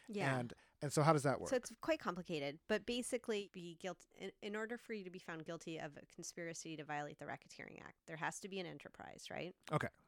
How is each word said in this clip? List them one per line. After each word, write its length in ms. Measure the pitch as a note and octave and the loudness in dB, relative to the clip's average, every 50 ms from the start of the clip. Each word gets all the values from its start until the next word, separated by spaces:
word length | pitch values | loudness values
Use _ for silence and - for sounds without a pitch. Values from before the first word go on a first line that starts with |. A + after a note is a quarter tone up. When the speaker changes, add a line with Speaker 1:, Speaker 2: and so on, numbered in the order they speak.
| - | -10
Speaker 1:
Yeah. 320 | - G3+ G3+ F3+ C#3 C3 B2+ | -6 -2 2 4 4 4 2
Speaker 2:
And, 140 | A#2+ A2+ - - - _ _ - | 2 -2 -6 -12 -18 _ _ -4
and 100 | D3+ C#3 - | -2 2 6
so 100 | D#3+ C#3 | 8 10
how 100 | D#3+ D#3 | 10 10
does 100 | C#3+ C3 | 10 8
that 160 | C#3 B2 - | 6 4 4
work? 100 | - - | 2 2
Speaker 1:
So 80 | C4 | 2
it's 140 | B3 - - A#3 - | 2 2 0 -10 -4
quite 180 | - E4 D#4+ D#4 | 2 2 2 2
complicated, 580 | - G3+ F3 F3 E3+ - E3+ D3 C#3 C#3+ D3 - _ | 2 -2 -2 -2 -2 -2 -2 0 0 -2 -4 -4 _
but 180 | - G#3+ G#3 G#3 | 0 0 2 2
basically 640 | - A#3+ B3 A#3 - C4 A#3 - A#3+ G#3+ G3+ G3+ - - | 0 0 0 0 0 0 -2 0 0 0 0 -2 -4 -8
be 240 | F#3+ E3+ F3 E3 - | -10 -10 -10 -10 -6
guilt-, 260 | - F#3 F3 - - _ - | -6 -6 -6 -8 -12 _ -14
in, 140 | - F#3 F#3+ - - | -10 -10 -10 -10 -8
in 140 | - G#3 G#3 | -8 -4 -4
order 220 | G#3+ A3 A3 A#3+ | -2 -2 -4 -4
for 160 | A#3 - - A3+ | -8 -6 -8 -6
you 100 | G#3 F#3 | -6 -6
to 80 | F#3 | -8
be 80 | F3 F#3 | -10 -10
found 260 | - - E3 D#3+ D3+ | -8 -8 -8 -6 -6
guilty 320 | E3+ E3 D#3+ - F3 D#3+ | -6 -6 -6 -4 -6 -4
of 140 | D#3 - D3+ C#3+ | -4 -4 -6 -8
a 80 | - - - - | -10 -16 -16 -14
conspiracy 600 | - E3 - - F3+ E3+ E3 E3 - - E3 D#3+ | -12 -12 -10 -8 -8 -6 -6 -6 -6 -6 -6 -6
to 60 | D3 D3 | -6 -4
violate 360 | D3+ D3+ D3 D3 D3 D3+ - | -2 -2 -2 -2 -4 -6 -8
the 60 | C#3+ | -6
Racketeering 540 | - C3+ - - - - - - - - - | -6 -6 -8 -8 -14 -14 -12 -12 -12 -12 -12
Act, 160 | - - - _ - | -14 -14 -16 _ -12
there 100 | - D#3+ | -10 -6
has 220 | D#3 D3+ D#3 - - | -2 -2 -2 -2 -4
to 80 | - F#3 | -8 -6
be 100 | G3 F#3+ | -4 -4
an 60 | F3 | -4
enterprise, 600 | D#3+ D3 D3 - - - - - - - - - - | -4 -6 -8 -12 -12 -12 -12 -12 -12 -12 -12 -8 -6
right? 240 | - C#3+ D3 F3+ - _ - - | -4 -4 -4 -4 -8 _ -4 0
Speaker 2:
Okay. 180 | D#3 D3 - - - _ _ | 2 2 2 0 -4 _ _